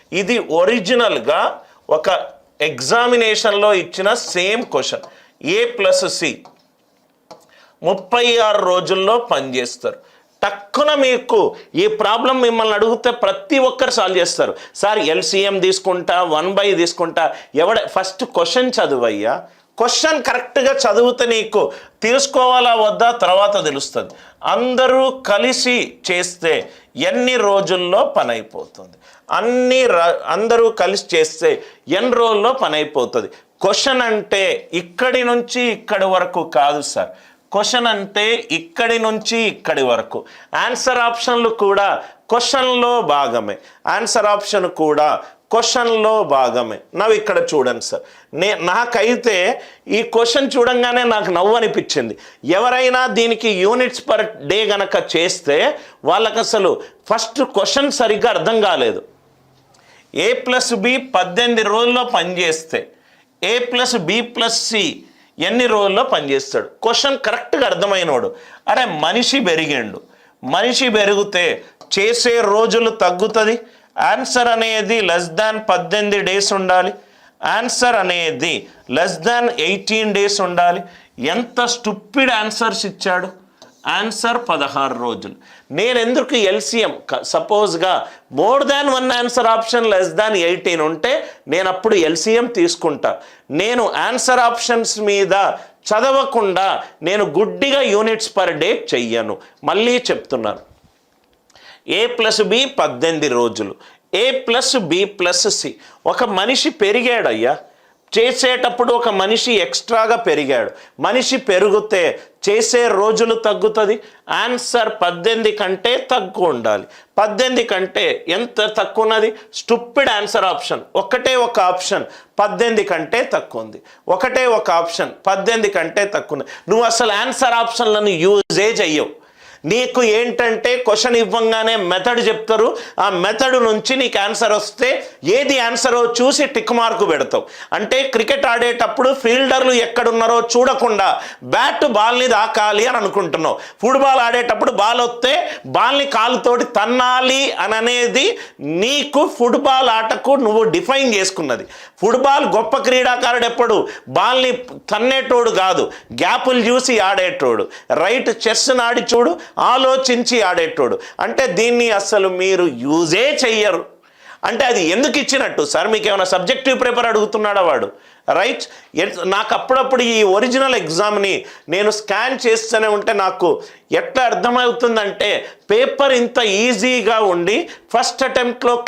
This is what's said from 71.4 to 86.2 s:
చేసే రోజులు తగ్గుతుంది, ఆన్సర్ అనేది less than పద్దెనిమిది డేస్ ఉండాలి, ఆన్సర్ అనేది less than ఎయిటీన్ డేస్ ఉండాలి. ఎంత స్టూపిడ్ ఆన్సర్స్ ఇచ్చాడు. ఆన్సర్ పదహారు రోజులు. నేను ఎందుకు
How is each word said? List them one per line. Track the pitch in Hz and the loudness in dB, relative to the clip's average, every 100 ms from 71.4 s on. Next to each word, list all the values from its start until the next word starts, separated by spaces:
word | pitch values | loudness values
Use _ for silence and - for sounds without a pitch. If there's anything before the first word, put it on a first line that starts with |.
| 170 107 - - - 196 | 0 -2 -10 -20 -6 -2
చేసే | 214 233 240 233 208 | 0 0 2 2 2
రోజులు | 208 226 226 226 220 | 2 2 2 0 0
తగ్గుతుంది, | 180 180 220 220 214 240 - - _ - 165 | 0 0 0 0 0 -2 -6 -20 _ -2 0
ఆన్సర్ | 220 262 247 240 226 | 0 0 0 2 0
అనేది | 226 220 196 226 185 | 0 -2 -2 0 0
less | 170 175 165 | 0 -2 -2
than | 214 214 214 | -2 -2 0
పద్దెనిమిది | 180 165 208 208 202 185 | 0 0 -2 0 0 0
డేస్ | 196 196 196 | 0 0 0
ఉండాలి, | 185 185 185 202 - _ _ _ - 196 | 2 2 0 -4 -16 _ _ _ -4 -2
ఆన్సర్ | 240 - 247 226 | -2 0 0 2
అనేది | 180 175 165 - 190 127 - - - 131 | 0 -2 -2 -2 -4 -4 -8 -18 -4 -2
less | 185 165 180 | -2 -2 -2
than | 240 240 226 160 | 0 0 0 -2
ఎయిటీన్ | 196 196 220 214 202 | -2 -2 -2 0 0
డేస్ | 202 202 180 | 0 0 -2
ఉండాలి. | 175 175 180 - - - - 131 | 2 2 0 -4 -18 -20 -8 -4
ఎంత | 196 240 - 233 | -4 -4 -2 -2
స్టూపిడ్ | - 214 202 - 269 262 220 | -2 -6 -8 -4 0 2 2
ఆన్సర్స్ | 214 214 226 196 196 | -2 -2 -2 -2 -6
ఇచ్చాడు. | - 196 180 185 - _ _ - _ - 175 | -6 -2 -2 -4 -12 _ _ -20 _ -6 -4
ఆన్సర్ | 220 208 233 233 233 | -4 -4 -2 -2 -2
పదహారు | 156 139 139 135 120 | -2 -2 -2 -4 -2
రోజులు. | 120 110 98 - - - - 143 | -6 -6 -10 -18 -20 -20 -10 -2
నేను | 233 247 | 0 0
ఎందుకు | 226 262 | 0 0